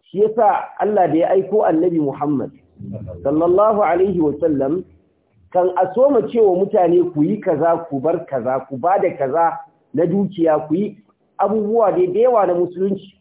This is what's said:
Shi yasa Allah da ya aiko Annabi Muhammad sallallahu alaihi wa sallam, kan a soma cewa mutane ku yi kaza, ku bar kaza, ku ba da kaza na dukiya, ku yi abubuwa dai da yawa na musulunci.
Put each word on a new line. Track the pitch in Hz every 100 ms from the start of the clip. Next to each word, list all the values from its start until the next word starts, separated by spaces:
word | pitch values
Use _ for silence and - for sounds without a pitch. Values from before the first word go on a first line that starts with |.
Shi | _ 180
yasa | 214 220 214 170 - -
Allah | 196 208 170
da |
ya | 156 175
aiko | 190 190 208 160
Annabi | 160 180 170
Muhammad | 143 - 147 139 110 - _ _ - - - -
sallallahu | 135 151 170 185 214 208
alaihi | 175 175 196 175
wa | 151 143
sallam, | 165 139 135 175 185 _ _ _ _ _ _
kan | 180 185 180
a | 185
soma | 214 277 254 160
cewa | 233 208 180
mutane | 196 208 175 175 170
ku | 151
yi | 156 208
kaza, | 190 135 165 170 170
ku | 139
bar | 147 165 160
kaza, | 131 117 131 131
ku | 131
ba | 165 202
da | 180 147
kaza | 135 156 165 - - _ _
na | 139 170
dukiya, | 196 190 - 165 151 151
ku | 165
yi | 208 - _ _ _ -
abubuwa | 151 220 202 233 208 -
dai | 175
da | 190
yawa | 247 240 185
na |
musulunci. | 175 175 175 196 196 - _